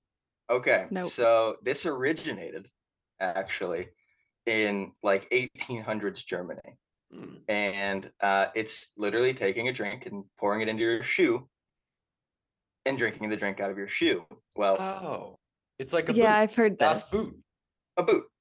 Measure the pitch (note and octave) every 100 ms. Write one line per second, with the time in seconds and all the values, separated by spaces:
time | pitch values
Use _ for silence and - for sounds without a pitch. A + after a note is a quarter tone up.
0 | _ _ _ _ - B2 C3+ G#2+ - F#3
1 | F3 - A#2 A2+ A2+ - A2+ D3 E3+ C3+
2 | C3 D#3+ D#3+ G2 E2 E2 G2+ _ _ _
3 | _ - F#2 F2 F#2+ - F2+ E2+ F#2 _
4 | _ _ _ _ - A2 G#2 G2+ F#2+ -
5 | G#2 G2 - B2 - - - A#2 G#2+ G#2+
6 | G2+ G2 - F2 F2+ - - - _ _
7 | _ - - - - G#2 G2+ G2 G2+ G2
8 | G2 - G2+ G2 F#2+ A2 A2 - - -
9 | G#2 A2 B2+ C3 G2 G2 A#2+ B2+ G#2 F#2
10 | A#2+ G2+ G2 _ G2+ G#2+ A2 A2 A#2 A2+
11 | - - E3 A#2+ - _ _ _ _ _
12 | _ _ _ _ _ _ _ _ C3+ C3
13 | A2+ - G#2+ G#2+ G2+ G2 G2 G2 G2 -
14 | E3 F#2+ - - _ G2 G2+ C3+ F#3+ G3
15 | F3 G#2+ G2+ - _ _ _ - C3+ E3+
16 | D#3+ A3 A3 G#3+ G#3+ A#3+ A3 F#3+ - D#3+
17 | - G#3 G#3+ - _ _ _ _ _ -
18 | F3 F#3+ - _